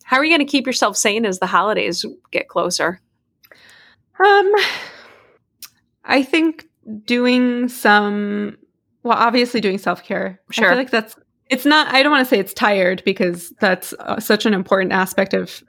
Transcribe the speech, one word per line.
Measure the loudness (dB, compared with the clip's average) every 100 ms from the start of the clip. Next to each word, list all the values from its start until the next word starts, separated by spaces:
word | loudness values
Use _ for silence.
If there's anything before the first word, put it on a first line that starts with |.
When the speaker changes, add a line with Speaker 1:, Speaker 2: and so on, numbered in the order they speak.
Speaker 1:
How | -2 0
are |
you | 2
gonna | 2 2
keep | -2 -2
yourself | -2 -2 0
sane | -2 0 -2
as | -2
the | 0
holidays | 0 2 0 -2 -4 -8 -12 _
get | -6 -4
closer? | -4 -4 -2 -4 -6 _ _ _ _ _ _ -20 -20 -20 _ _ 0
Speaker 2:
Um, | 4 4 4 2 0 -6 -14 -20 -20 -20 _ _ _ _ -20 _ _ _
I | -2 0
think | 2 0 0 -2 -14 _ -16 -14
doing | -4 0 2 2 2 0 -4
some, | -2 2 4 2 -4 -4 -6 -6 -10 _ _ _ _
well, | -2 0
obviously | 2 2 0 0
doing | -2 -4
self-care. | -4 -6 -6 -6 -6 -10 _
I |
Speaker 1:
Sure. | 0 2
Speaker 2:
feel | 2
like | 0
that's, | -2 -4 -14 _ _ -4
it's | -2 2
not, | 2 4
I | 2
don't | 4
wanna | 2
say | 2 0
it's | 0
tired | 0 0 2 0 0
because | -2 0 -2 -4 -10 -2
that's, | 0 0 -4 -14
uh, | -8 -6
such | 0 0 2
an |
important | 0 2 0 2
aspect | 0 -2 -2 -2
of, | -2 -4 -12